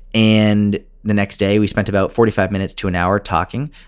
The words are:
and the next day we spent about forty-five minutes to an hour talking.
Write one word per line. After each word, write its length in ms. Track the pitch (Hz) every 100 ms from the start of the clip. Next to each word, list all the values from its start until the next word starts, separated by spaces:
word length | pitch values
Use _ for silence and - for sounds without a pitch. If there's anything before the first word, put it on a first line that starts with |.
| -
and 680 | 113 110 107 107 104 104 101 - -
the 100 | 107
next 240 | 104 98 -
day 220 | 98 107
we 80 | 104
spent 200 | - 101
about 240 | 98 95
forty-five 400 | - 113 104 95
minutes 220 | 98 95 -
to 120 | 98
an 80 | 90
hour 240 | 90 101
talking. 520 | - 85 87 117 147 -